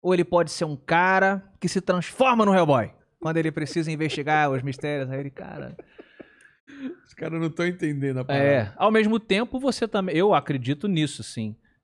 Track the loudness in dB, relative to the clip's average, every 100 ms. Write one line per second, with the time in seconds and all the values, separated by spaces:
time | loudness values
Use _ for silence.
0 | 2 2 4 2 0 -4 -6 -6 0 2
1 | 4 4 2 0 -6 _ -4 -2 0 -2
2 | -2 0 2 4 4 4 6 2 0 -8
3 | _ _ -4 -2 -2 -4 -4 -4 -4 -4
4 | -4 -4 0 2 2 0 -4 -6 -6 -4
5 | -4 -6 -8 -12 -14 -14 -14 -16 -20 -20
6 | -20 _ -20 _ -20 _ -20 -14 -14 -14
7 | _ -12 -8 -4 -4 -2 -2 -2 -4 -2
8 | -2 -4 -2 2 4 2 0 0 2 4
9 | 2 0 0 -2 0 -2 -2 -2 -2 -2
10 | 0 2 4 4 2 -4 -2 -2 0 0
11 | 0 -4 -12 -8 -8 -10 _ _